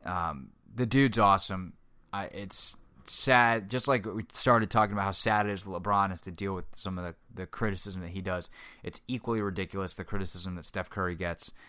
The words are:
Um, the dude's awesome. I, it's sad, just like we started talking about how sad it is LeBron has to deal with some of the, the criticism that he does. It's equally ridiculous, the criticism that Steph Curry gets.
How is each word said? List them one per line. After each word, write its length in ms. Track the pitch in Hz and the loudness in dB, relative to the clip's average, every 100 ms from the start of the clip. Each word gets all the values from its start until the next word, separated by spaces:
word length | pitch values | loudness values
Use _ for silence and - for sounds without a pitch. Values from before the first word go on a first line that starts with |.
Um, 460 | - 90 82 69 64 - - | -6 -4 -4 -6 -12 -20 -12
the 120 | 110 120 | -4 2
dude's 320 | 135 135 113 | 6 6 6
awesome. 560 | 101 98 - 92 87 - _ - _ | 6 6 2 -4 -8 -14 _ -20 _
I, 120 | 101 95 | -8 -8
it's 500 | - 98 - - - - - - | -10 -8 -4 -4 -6 -16 -20 -4
sad, 640 | - 139 123 117 113 98 | 0 6 6 6 4 0
just 180 | 127 139 | -2 2
like 200 | 127 104 | 0 0
we 180 | 104 - | -6 -6
started 380 | - 131 117 107 | 0 4 4 6
talking 240 | 113 107 | 4 2
about 100 | 101 | 2
how 60 | 98 | 0
sad 360 | 98 113 107 104 | 0 2 4 2
it 60 | |
is 140 | 98 98 | -2 -4
LeBron 420 | 90 104 101 98 | -4 2 4 2
has 140 | 90 | -2
to 80 | 95 | -8
deal 240 | 85 98 | -6 -4
with 100 | 92 - | -4 -6
some 240 | - 98 90 | -8 -6 -6
of 80 | |
the, 100 | 87 - - | -6 -10 -16
the 120 | 92 92 | -12 -12
criticism 540 | - 110 92 104 92 | -2 -2 -2 -6 -6
that 120 | 87 | -8
he 100 | 95 | -6
does. 260 | 92 90 - - - - | -4 -4 -6 -14 -20 -14
It's 200 | - - - | -12 -10 -6
equally 360 | 123 - 113 | -6 -2 -2
ridiculous, 520 | 101 95 92 98 92 | -2 -4 -6 -6 -6
the 100 | - | -6
criticism 500 | 92 101 95 90 92 | -4 -2 -2 -4 -8
that 100 | 87 | -8
Steph 240 | - 104 - | -8 -8 -6
Curry 260 | 104 90 | -2 -2
gets. 380 | 85 87 85 - - | -2 -4 -4 -8 -8